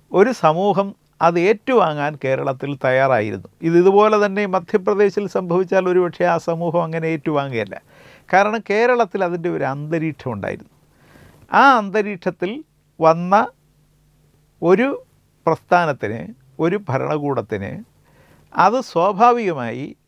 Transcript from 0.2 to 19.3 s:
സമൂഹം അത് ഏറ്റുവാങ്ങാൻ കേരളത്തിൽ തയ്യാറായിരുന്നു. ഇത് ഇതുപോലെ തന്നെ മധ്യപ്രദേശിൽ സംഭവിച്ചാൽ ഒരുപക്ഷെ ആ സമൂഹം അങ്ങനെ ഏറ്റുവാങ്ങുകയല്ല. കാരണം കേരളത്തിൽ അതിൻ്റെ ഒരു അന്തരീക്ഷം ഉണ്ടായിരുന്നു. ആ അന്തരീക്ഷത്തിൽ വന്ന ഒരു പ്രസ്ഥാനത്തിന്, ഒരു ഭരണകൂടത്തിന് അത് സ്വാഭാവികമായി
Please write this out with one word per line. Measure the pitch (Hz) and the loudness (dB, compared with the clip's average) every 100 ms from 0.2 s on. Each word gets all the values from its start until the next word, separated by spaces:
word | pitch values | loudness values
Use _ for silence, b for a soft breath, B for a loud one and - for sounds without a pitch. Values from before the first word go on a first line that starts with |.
| 220 247 | 2 2
സമൂഹം | 160 160 202 185 196 - _ - | 0 0 0 0 -4 -8 _ -2
അത് | 165 175 | 0 2
ഏറ്റുവാങ്ങാൻ | 180 220 - 247 170 147 143 151 | 2 0 0 2 2 0 -6 -4
കേരളത്തിൽ | 131 135 139 131 139 139 | -4 -2 -2 -6 -8 -4
തയ്യാറായിരുന്നു. | 131 131 135 120 107 101 95 _ | 0 2 2 2 -2 -6 -12 _
ഇത് | 165 170 | 0 4
ഇതുപോലെ | 185 196 214 214 | 6 6 4 4
തന്നെ | 208 196 202 | 0 -2 -4
മധ്യപ്രദേശിൽ | 185 175 214 190 202 208 208 202 | -4 -2 -4 -2 0 0 0 -4
സംഭവിച്ചാൽ | 196 180 175 185 190 185 | -4 -2 -2 0 0 2
ഒരുപക്ഷെ | 180 175 - 175 | 2 0 0 0
ആ | 170 | 0
സമൂഹം | - 165 170 170 | -2 -4 -2 -2
അങ്ങനെ | 160 165 160 | -4 -4 -4
ഏറ്റുവാങ്ങുകയല്ല. | 160 156 147 139 120 101 - b b b b - | -4 -2 -2 -2 -4 -6 -10 b b b b 0
കാരണം | 180 202 220 - | 2 2 0 -2
കേരളത്തിൽ | 208 240 240 226 202 | 0 2 2 0 -2
അതിൻ്റെ | 180 175 170 | -4 -4 -4
ഒരു | 160 139 | -4 -4
അന്തരീക്ഷം | 139 151 165 160 143 131 | -6 -6 -4 -4 -6 -8
ഉണ്ടായിരുന്നു. | 104 95 95 - _ _ b b b b b - | -6 -6 -8 -12 _ _ b b b b b -2
ആ | 196 269 | 4 4
അന്തരീക്ഷത്തിൽ | 247 196 208 208 190 185 170 185 262 - _ _ - | 4 0 -4 -4 -6 -6 -4 -6 -8 -14 _ _ 0
വന്ന | 160 165 175 202 339 - _ _ _ _ _ _ _ _ _ _ | 2 2 2 0 0 -6 _ _ _ _ _ _ _ _ _ _
ഒരു | 170 190 269 254 - _ _ _ 165 | 2 2 2 -4 -12 _ _ _ -2
പ്രസ്ഥാനത്തിന്, | 151 _ 180 165 135 104 117 185 - _ - | -2 _ 2 2 -2 -6 -8 -12 -18 _ -4
ഒരു | 160 202 | -2 -2
ഭരണകൂടത്തിന് | 202 127 135 151 143 127 107 104 98 190 233 _ b b b b b | -4 -4 -2 -4 -4 -4 -4 -6 -8 -12 -16 _ b b b b b
അത് | - 180 254 | 0 0 0
സ്വാഭാവികമായി | - 170 185 190 240 | -2 -2 0 2 2